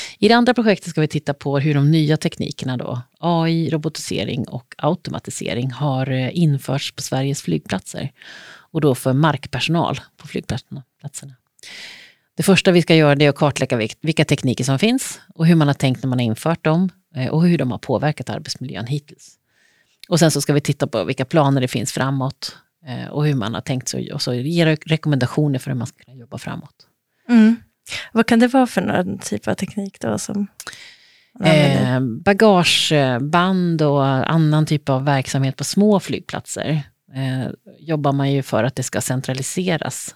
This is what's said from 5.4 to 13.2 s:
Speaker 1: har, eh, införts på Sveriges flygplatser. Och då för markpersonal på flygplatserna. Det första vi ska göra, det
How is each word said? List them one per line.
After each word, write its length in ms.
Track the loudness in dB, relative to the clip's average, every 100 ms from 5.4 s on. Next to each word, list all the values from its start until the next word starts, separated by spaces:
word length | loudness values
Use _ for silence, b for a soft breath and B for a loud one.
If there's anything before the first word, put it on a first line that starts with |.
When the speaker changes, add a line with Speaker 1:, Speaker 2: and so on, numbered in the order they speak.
| -6 -4 -4
Speaker 1:
har, 380 | -2 -2 -2 -2
eh, 180 | -2 -2 2
införts 540 | 2 2 -2 -4 -6
på 100 | -10
Sveriges 400 | -6 -4 -2 -4
flygplatser. 720 | -4 -4 -4 -8 -8 -10 -10 -12 B B B B B
Och 100 | -2
då 140 | 0 0
för 180 | 0
markpersonal 840 | 2 2 -2 -6 -6 -2 -2 -2 -4 -10 _
på 100 | -12
flygplatserna. 560 | -10 -6 -8 -8 -16 -18 _ -18 -16 -18 -20 _ _ B B B B B B B -2
Det 60 |
första 280 | 2 4 6
vi 100 | 4
ska 140 | 6 6
göra, 200 | 6
det 100 | 6